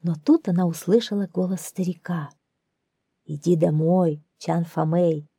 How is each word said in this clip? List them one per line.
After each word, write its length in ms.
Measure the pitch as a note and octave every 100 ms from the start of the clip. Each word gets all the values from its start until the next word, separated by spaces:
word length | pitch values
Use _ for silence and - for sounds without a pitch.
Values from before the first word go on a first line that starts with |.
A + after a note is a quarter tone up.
Но 140 | E3+ D#3
тут 340 | - E4 -
она 180 | F3 F3+
услышала 600 | D#3+ - A3 A3+ G3+ G3
голос 340 | - F#3 F#3
старика. 680 | - - F3+ F3+ - F3 D3 _ _ _ _ _ _ _ _ _ -
"Иди 300 | D3 E3+ F3
домой, 680 | E3+ D3+ D#3+ F3+ F3 D3+ _ _
Чан 280 | - E3+ E3
Фа 180 | -
Мэй. 440 | D#3+ E3 F3 D#3 D3+